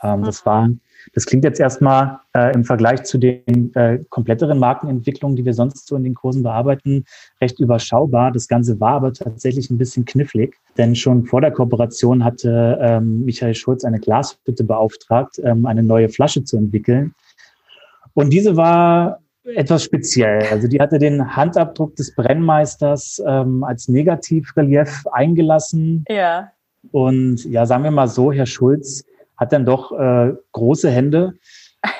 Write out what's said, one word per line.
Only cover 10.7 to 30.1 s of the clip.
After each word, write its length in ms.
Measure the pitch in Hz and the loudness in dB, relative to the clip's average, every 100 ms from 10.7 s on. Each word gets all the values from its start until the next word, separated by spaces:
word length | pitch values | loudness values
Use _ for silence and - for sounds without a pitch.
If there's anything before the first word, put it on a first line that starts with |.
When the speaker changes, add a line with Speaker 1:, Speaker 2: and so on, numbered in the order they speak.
| - | 0
Speaker 1:
denn 180 | 117 117 | 2 2
schon 300 | 131 123 117 | 2 2 2
vor 160 | 127 | 2
der 100 | 151 | 2
Kooperation 720 | - 123 117 120 - 123 127 | 0 0 0 -2 0 2 2
hatte, 560 | 120 120 120 117 117 123 | 0 -2 0 2 2 2
ähm, 440 | 120 113 113 113 127 | 0 0 0 -2 -4
Michael 280 | 117 120 | -4 -4
Schulz 300 | 110 - 127 | -2 -2 -2
eine 160 | 123 110 | -2 -2
Glashütte 640 | 110 117 139 - - 117 | 0 -2 -2 -8 -8 -4
beauftragt, 800 | 107 110 110 - - 117 - - | -2 0 -2 -4 -2 -2 -2 -4
ähm, 220 | 123 117 120 | -2 0 0
eine 180 | 113 | 0
neue 240 | 113 113 110 | 2 4 2
Flasche 380 | - 147 - - | 2 0 -2 -4
zu 100 | 113 | -2
entwickeln. 580 | 107 107 107 123 151 - _ _ _ _ _ - _ _ _ | -2 -2 0 0 -2 -8 _ _ _ _ _ -20 _ _ _
Und 160 | - 143 | -2 2
diese 260 | 170 208 165 | 2 2 2
war 640 | 165 170 170 170 170 - _ _ | 4 4 4 2 0 -4 _ _
etwas 400 | 247 185 139 165 | -8 -4 0 0
speziell. 600 | - 147 - 127 110 107 107 | 0 -4 -2 0 2 2 0
Also 160 | 107 120 | -2 0
die 120 | 143 | 0
hatte 200 | 190 151 | 2 2
den 360 | 147 143 123 - | 2 0 -2 -2
Handabdruck 600 | 160 170 165 - 151 - | 0 0 -2 -2 -6 -6
des 200 | 135 - | -8 -2
Brennmeisters, 1040 | 117 156 165 151 147 - 147 143 - - 151 | 0 2 2 2 0 -2 -2 -2 -6 -8 -2
ähm, 380 | 135 131 127 | 0 0 -2
als 240 | 135 123 - | -4 -6 0
Negativrelief 1160 | 127 151 - - 160 156 - 143 143 147 - - | 0 2 -2 -2 -4 -2 0 2 2 0 -4 -6
eingelassen. 920 | 123 156 170 156 156 151 160 160 165 151 | -2 0 2 2 2 0 -2 -2 -2 -4
Speaker 2:
Ja. 440 | 208 175 170 202 _ _ _ - | -2 -2 -2 -8 _ _ _ -6
Speaker 1:
Und 540 | 139 131 131 127 120 - | -2 0 2 0 -2 -2
ja, 200 | 117 117 | -2 2
sagen 180 | 123 | 0
wir 80 | 151 | 2
mal 160 | 147 123 | 0 0
so, 240 | 123 135 | 2 0
Herr 140 | 139 123 | 0 -2
Schulz 600 | - 127 147 - - - _ _ - | 0 2 2 -2 -14 -18 _ _ -8
hat 160 | 120 | -2
dann 120 | 143 123 | 0 2
doch, 260 | 131 - | 0 -4
äh, 420 | - 131 | -2 2